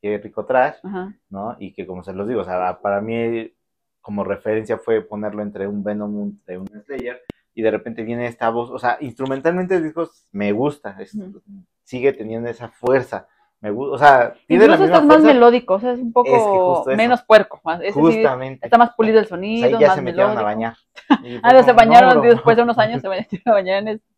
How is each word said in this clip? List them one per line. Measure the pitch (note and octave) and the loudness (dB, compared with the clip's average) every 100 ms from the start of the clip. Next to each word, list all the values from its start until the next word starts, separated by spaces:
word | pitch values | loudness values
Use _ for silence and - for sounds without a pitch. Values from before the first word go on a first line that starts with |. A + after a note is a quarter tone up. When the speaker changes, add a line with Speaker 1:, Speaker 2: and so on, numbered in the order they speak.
Speaker 1:
"Qué | G#2 G#2 | -6 -8
rico | - - - | -10 -12 -4
trash", | B2+ C3+ - | 0 -2 -4
Speaker 2:
Ajá. | F#3+ G3 F#3 G#3 _ | -14 -12 -12 -16 _
Speaker 1:
¿no? | F#2+ G#2 - | -12 -12 -12
Y | - | -18
que, | - F2+ | -16 -14
como | F#2 | -14
se | F2+ | -14
los | F#2 G2+ | -10 -6
digo, | A#2+ | -6
o | |
sea, | F2+ F#2 F2+ F2+ | -6 -4 -6 -6
para | G#2 G2+ | -6 -6
mí, | G#2+ A2+ A#2 A2+ A2+ _ _ _ _ _ | -6 -6 -6 -6 -10 _ _ _ _ _
como | - G2+ | -12 -8
referencia | F#2+ G2 - A2 G#2+ A2+ | -6 -6 -4 -6 -4 -8
fue | - A2+ | -2 -4
ponerlo | G2 G#2 G#2+ G#2 | -4 -10 -10 -8
entre | G#2 G2+ G2 | -10 -8 -8
un | G#2 | -6
Venom, | G2+ G#2 G#2 G#2 | -8 -8 -8 -8
un, | G2+ G2+ - | -10 -12 -16
de | F2+ | -16
un | F#2+ G#2+ _ | -16 -20 _
Slayer, | C3+ A#2+ B2 _ - _ | -12 -12 -14 _ -20 _
y | - | -4
de | A2 | -2
repente | G#2 A#2 A2+ | -2 -8 -12
viene | A2 A#2+ A#2+ | -10 -8 -8
esta | A#2 A#2 | -4 -4
voz, | A#2 A#2+ | -4 -8
o | B2+ | -6
sea, | B2+ - | -6 -6
instrumentalmente | C#3 - C3+ C3+ D#3+ F3+ F3+ F#3 | -8 -10 -8 -4 -4 -4 -2 -4
el | |
disco | D#3 D#3 D#3+ _ _ | -4 -8 -10 _ _
me | G2+ G#2 | -8 -4
gusta, | G#2 C#3+ C#3+ G#2 F#2+ | -2 -4 -6 -16 -16
es, | F#2+ | -16
Speaker 2:
Ujú. | - F#3 G3+ _ G2 F2+ _ | -16 -16 -20 _ -20 _ _
Speaker 1:
sigue | _ B2 C3 | _ -4 -2
teniendo | C3+ A2 A2+ A#2 | -2 -10 -10 -10
esa | A2+ A#2 | -12 -16
fuerza, | _ A#2+ C3+ A#2+ G2 _ _ _ _ G#2 | _ -2 -2 -2 -12 _ _ _ _ -10
me | |
gu-, | G#2 C#3 | -8 -8
o | C3+ | 2
sea, | D3 C3+ A#2 - _ | 4 6 2 -4 _
tiene | - B3+ | 4 6
la | E4+ | 6
Speaker 2:
Incluso | |
Speaker 1:
misma | F#4+ | 4
Speaker 2:
estás | F4 | 4
más | D4 D#4 | 6 6
Speaker 1:
fuerza. | D#4 | 6
Speaker 2:
melódico, | C4 A#3+ A#3+ A#3+ | 6 6 4 0
o | F#3+ | -4
sea, | B3 | -2
es | B3 | -6
un | B3 A3+ | -2 0
Speaker 1:
Es | B3 B3 G#3+ | 2 2 2
que | F#3+ | 0
Speaker 2:
poco | |
Speaker 1:
justo | F#3 F3 - | 0 0 -2
eso. | G#3 | 0
Speaker 2:
menos | A#3 A#3+ | 0 0
puerco, | _ G#3+ G3+ - | _ 2 2 -10
más, | - E3+ | -10 -8
ese | F#3+ E3+ | -6 0
sí, | D#3+ A3 | 2 2
Speaker 1:
Justamente. | A3 B2+ C3 C3 | -2 -4 -10 -14
Speaker 2:
está | - A#3 | 0 2
más | A#3 | 2
pulido | - A3 A3 | 0 2 2
el | G#3 | 0
Speaker 1:
O | |
Speaker 2:
sonido, | F3 G3 A3+ A#3+ | -8 -6 -2 -2
Speaker 1:
sea, | A3+ | 2
ya | F#3+ | 2
Speaker 2:
más | F#3+ | 2
Speaker 1:
se | |
metieron | F#3 E3+ G3+ G#3+ | -4 -2 -2 0
a | |
Speaker 2:
melódico. | |
Speaker 1:
bañar. | G#2 G#2+ A2+ - _ | -4 -6 -8 -10 _
Speaker 2:
<laughs> | - _ C#4+ | -20 _ -2
Speaker 1:
Y | A#3+ A#3+ | -2 -4
fue | |
Speaker 2:
Ah, | A#3 | 4
no, | C4 | 6
se | B3 | 6
Speaker 1:
como, | |
"No, | A#3 | 6
Speaker 2:
bañaron, | A3+ A#3+ B3+ | 8 8 8
Speaker 1:
bro". | B3 A#3+ | 6 6
Speaker 2:
después | A#3 - A#3 | 4 4 2
de | |
unos | A#3+ A#3 | 2 0
años | G#3+ A#3 | -2 -2
se | - | -6
metieron | C#4 A3+ F#3 - | -8 -8 -8 0
a | |
bañar | G#3 F#3 G3 | 0 2 -4
en | G#3+ | -4
eso. | G#3+ _ | -10 _